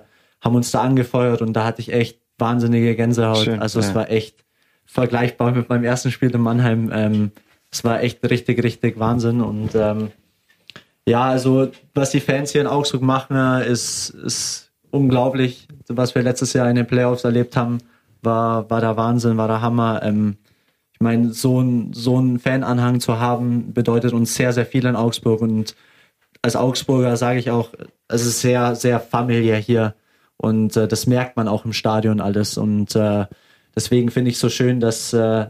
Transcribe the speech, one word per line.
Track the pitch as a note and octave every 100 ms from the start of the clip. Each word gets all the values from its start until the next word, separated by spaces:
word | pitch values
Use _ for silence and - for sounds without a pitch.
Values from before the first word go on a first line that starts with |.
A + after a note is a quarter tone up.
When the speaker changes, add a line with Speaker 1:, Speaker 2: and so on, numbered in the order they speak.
| - _ _ _
Speaker 1:
haben | -
uns | A#2+ A#2+
da | A2+
angefeuert | B2 C3+ B2+ B2+ B2 A#2
und | A2+
da | A2+
hatte | A2+ -
ich | A#2
echt | A#2+ A2+ - _ -
wahnsinnige | A2+ A#2+ A#2 A#2 A#2
Gänsehaut. | A2 A#2 A#2+ A2 A2
Speaker 2:
Schön, | A2 A2
Speaker 1:
Also | G#2+ A#2
es | G2+
Speaker 2:
ja. | G#2
Speaker 1:
war | G#2+
echt | A2 - - _ _ _ _
vergleichbar | _ - B2 A#2+ A#2+ - B2
mit | B2 A#2+
meinem | A#2+
ersten | A#2+ B2 C3
Spiel | A#2+ B2+
in | A#2+
Mannheim. | A#2 A#2+ B2 A2+ A2+
Ähm, | A2 G#2+ G#2+ G#2 - _ _ _
es | -
war | A#2 A2+
echt | B2 - A#2
richtig, | A#2+ - A#2+
richtig | A#2+ - A#2+ A2
Wahnsinn | A2 B2 A#2 A#2+
und, | G#2+ G#2+ G#2+
ähm, | A2 G#2+ G#2+ G#2+ - _ _ _ _ - - _ _ -
ja, | A#2
also | C3 C3 C3 C3 C3 - _
was | - C#3
die | C#3+
Fans | - C3+ C#3+
hier | D3
in | C#3+
Augsburg | C#3 C#3+ B2+
machen, | C3 C3 - C3+
äh, | C3 B2+ A#2+
ist, | A#2+ - - -
ist | - - - - - - _ _
unglaublich, | C#3 C3+ B2+ B2+ C3 B2+ - - - -
was | A#2+ B2
wir | C3
letztes | B2 B2 B2+
Jahr | C3 A#2+
in | A#2+
den | A#2
Playoffs | B2 B2 B2
erlebt | A#2+ A#2 A#2+ C3
haben, | A#2+ A#2+ - _ _ _
war, | A#2 A2+ A2+ A2+ G#2+
war | A2+
der | A2+ A2+
Wahnsinn, | A#2 A#2+ A#2 A2+
war | A2
der | A2
Hammer. | A#2+ A#2+ A2+ A2
Ähm, | G#2+ G#2+ G#2+ G2+ _ _ _ _ _
ich | -
meine, | A#2 A#2 A#2
so | A2+ C3 B2+
ein, | B2+ A#2+ G#2+
so | A#2+ A#2+ B2+
ein | B2+ B2
Fananhang | C3+ C3 B2 B2 A#2+ B2
zu | - A#2
haben, | B2 A#2+ B2 A#2+ A2+
bedeutet | - A#2 A#2 A#2+
uns | A#2 A2+
sehr, | - B2+
sehr | A#2+ A#2
viel | C3+ B2
in | A2+
Augsburg | A#2 - A#2+ A2
und | A2+ A2 A2 - _ _ _ _ _ _
als | - -
Augsburger | B2+ B2 - C3 B2 A#2
sage | B2 B2+
ich | -
auch, | A#2+ A2+ - - _ -
es | A#2
ist | A#2+ A2
sehr, | B2 B2 B2 A2+
sehr | B2 A#2
familiär | - A#2+ B2 A#2 A2+ A2
hier | G#2 A2+ A2 - _ _ _ -
und, | A2 A2 G#2+ A2+
äh, | G#2+
das | G#2+ -
merkt | B2 B2+ -
man | A2
auch | G#2+
im | A2+
Stadion | G#2+ A2+ G#2+ A2 G#2+
alles | G2+ G#2 G#2 -
und, | G#2+ G#2 G2+ A2
äh, | G#2+ G#2 G2 - _ _ _
deswegen | - - B2 A#2
finde | B2+ B2
ich | A#2+
es |
so | A#2+
schön, | - B2+ B2
dass, | A2+ A2 -
äh, | A#2 A2 A2 G#2+